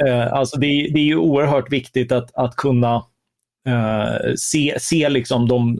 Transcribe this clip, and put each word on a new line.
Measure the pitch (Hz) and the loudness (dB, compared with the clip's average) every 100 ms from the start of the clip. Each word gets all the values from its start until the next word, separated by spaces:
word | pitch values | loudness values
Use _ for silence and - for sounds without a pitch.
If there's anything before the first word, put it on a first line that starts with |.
| 139 | 0
Eh, | 123 120 | 2 0
alltså | 139 131 143 | -2 -2 -2
det, | 143 | 0
det | 143 147 151 | 0 0 2
är | 151 | 2
ju | 160 | 2
oerhört | 165 139 147 139 120 | 2 2 2 0 0
viktigt | 139 - 131 123 | -4 -2 -4 0
att, | 127 120 - | -2 -2 -4
att | 127 - | -4 -2
kunna, | 139 120 120 117 - _ _ _ _ _ 131 | 0 2 2 0 -4 _ _ _ _ _ -2
eh, | 120 110 107 113 110 120 - | 0 0 0 -2 -2 -4 -4
se, | - 156 143 127 | -2 -2 -2 -2
se | - 165 147 | -2 0 2
liksom | 135 120 127 120 | 0 0 0 2
de, | 123 117 117 | 2 0 -2